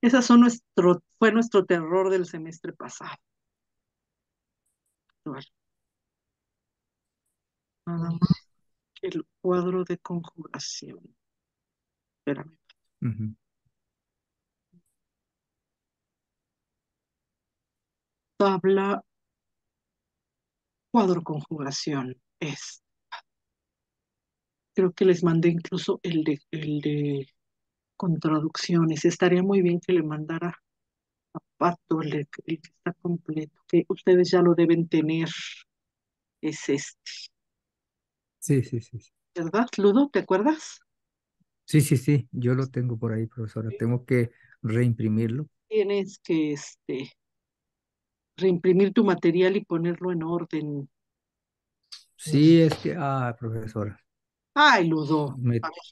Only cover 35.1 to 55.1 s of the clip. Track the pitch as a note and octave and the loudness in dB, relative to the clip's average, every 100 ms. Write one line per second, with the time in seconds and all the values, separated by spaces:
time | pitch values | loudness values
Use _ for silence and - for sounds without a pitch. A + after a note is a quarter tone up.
35.1 | E3 E3 - - - - _ _ _ _ | -2 -4 -8 -14 -16 -20 _ _ _ _
36.1 | _ _ _ D#3 D3+ - C#3 - - - | _ _ _ -8 -8 -4 -4 -4 -18 -18
37.1 | - - _ _ _ _ _ _ _ _ | -18 -20 _ _ _ _ _ _ _ _
38.1 | _ _ _ - C#3 A#2+ A#2+ - A#2 _ | _ _ _ -2 0 0 -8 -10 -18 _
39.1 | _ _ - E3 G3 B3 - G3+ G#3 C#4+ | _ _ -8 -4 -2 -2 2 4 4 2
40.1 | G3+ - F#3 A3+ D#4 - - _ _ _ | 0 0 0 2 -2 -6 -20 _ _ _
41.1 | _ _ _ _ _ _ D3+ D3+ C3 - | _ _ _ _ _ _ 0 2 0 2
42.1 | D3 - - A#2+ B2+ C3+ B2+ B2 A2+ A#2 | 0 0 -4 -2 -2 -2 -4 -4 -4 -4
43.1 | A2 A2+ - A2 A2+ A2 - A2+ B2 B2+ | -4 -6 -8 -10 -8 -8 -4 -2 -2 0
44.1 | B2+ A#2 _ _ _ A#2 A2 B2 A#2 A2+ | 0 0 _ _ _ -4 0 0 0 0
45.1 | G#2+ A2+ A#2+ D3+ _ _ G#3+ G3 G3+ F#3+ | 0 -2 -4 -8 _ _ -2 0 0 -4
46.1 | - - E3 D3+ D3 - - - C3 C#3 | -10 -4 -2 0 -4 -10 -20 -10 -10 -10
47.1 | _ _ _ _ _ _ _ _ _ _ | _ _ _ _ _ _ _ _ _ _
48.1 | _ _ - F#3 F3 F#3 F3+ G3 G3+ G3+ | _ _ -2 0 2 2 4 4 4 2
49.1 | F3 F3 E3 F#3 G3 - E3 E3+ E3+ F3+ | 2 2 4 2 2 -2 -4 -2 -4 -4
50.1 | F3 D#3+ E3+ E3+ D#3 D3+ C#3+ C#3 _ _ | -4 -4 -6 -4 -8 -6 -8 -10 _ _
51.1 | _ _ _ _ _ _ _ _ - _ | _ _ _ _ _ _ _ _ -20 _
52.1 | _ - D3 D3+ E3 D#3+ - - D#3+ C#3 | _ -2 4 8 8 6 2 -6 -6 -4
53.1 | C3+ B2 A#2 A#2 A2+ A2 A2 G#2 - _ | -4 -4 -6 -8 -8 -8 -8 -8 -10 _
54.1 | _ _ _ _ - D4+ A#3 E3 D#3+ D3 | _ _ _ _ 2 4 4 2 0 0